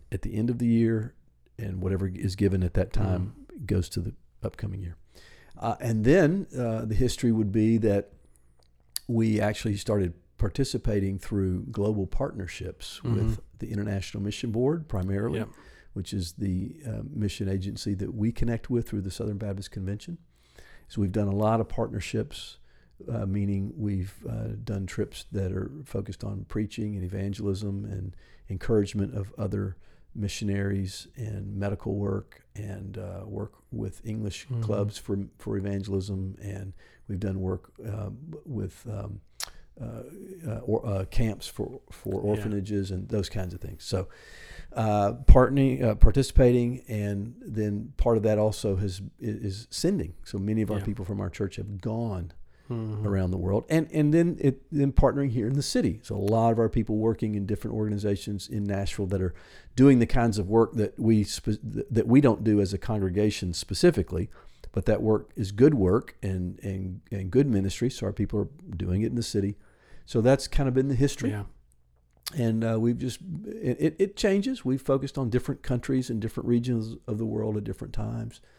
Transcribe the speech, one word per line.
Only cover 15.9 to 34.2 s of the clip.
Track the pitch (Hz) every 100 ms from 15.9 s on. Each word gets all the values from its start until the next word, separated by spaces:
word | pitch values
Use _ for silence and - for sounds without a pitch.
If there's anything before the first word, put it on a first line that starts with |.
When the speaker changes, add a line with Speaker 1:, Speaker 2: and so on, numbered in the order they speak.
Speaker 1:
which | 101 95
is | 101 85 -
the, | 98 92 110 - 127
uh, | 110 -
mission | 110 104 - 98
agency | 98 101 107 101
that | 98 110
we | 110 113
connect | - 120 113 -
with | 120 -
through | 104
the | 95
Southern | - 110 101
Baptist | 104 98 -
Convention. | 101 95 104 - 170 _ _ _ - - - -
So | 113
we've | 98
done | 107 101
a | 98
lot | 107 113
of | 110
partnerships, | - 110 101 - 110 - - - - - - _ - -
uh, | 113 98
meaning | 101 101 98 101 -
we've, | 104 95 95 - -
uh, | 113 110 107
done | 117 98 95
trips | - - - -
that | 101 92
are | 98 104 147
focused | 131 104 101 -
on | 107 98 -
preaching | 104 104 - 104 101
and |
evangelism | 92 101 98 98 101 95 101 98 104
and | 101 95 - - - -
encouragement | 92 - 110 98 104 98
of | 104 95 -
other | 107 104 98 - - - -
missionaries | - 101 - 104 98 98 98 95 - - -
and | 107 101 101 101
medical | 101 101 - 101
work | 101 98 - - _
and, | 104 104 98 98 104
uh, | 95 92 101
work | 104 110 - _
with | 113 101 -
English | 107 110